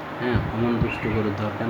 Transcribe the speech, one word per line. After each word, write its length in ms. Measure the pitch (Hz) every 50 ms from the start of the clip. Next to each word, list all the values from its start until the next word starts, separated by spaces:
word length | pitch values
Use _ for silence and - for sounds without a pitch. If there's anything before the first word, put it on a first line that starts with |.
| - - - -
হ্যাঁ, 180 | 123 123 117 104 - - 117
অমন 200 | 113 117 120 117 113
দুষ্টু 260 | 117 110 - - - 113 98
গরুর 200 | 107 107 104 98 101 107
দরকার 240 | 104 - - 117